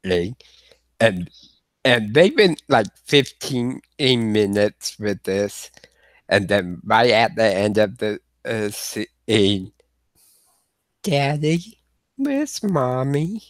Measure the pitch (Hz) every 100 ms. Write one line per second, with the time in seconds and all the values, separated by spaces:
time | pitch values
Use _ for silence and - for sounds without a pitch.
0 | 95 90 90 123 _ _ _ _ _ _
1 | 113 92 85 - - _ _ _ 135 120
2 | 107 120 185 294 202 156 _ 135 107 _
3 | - 147 135 - - 131 120 131 _ _
4 | 139 127 113 107 101 101 104 - - -
5 | 104 98 - 98 101 - - _ - _
6 | _ _ _ 98 92 101 90 87 - 110
7 | 120 110 117 107 110 95 104 104 104 120
8 | 107 104 _ _ - 113 104 107 - -
9 | 107 _ - 110 101 98 92 _ _ _
10 | _ _ _ _ _ _ _ _ _ _
11 | - 143 139 147 151 170 175 _ _ _
12 | _ - 277 277 302 - 208 165 127 127
13 | 131 143 160 220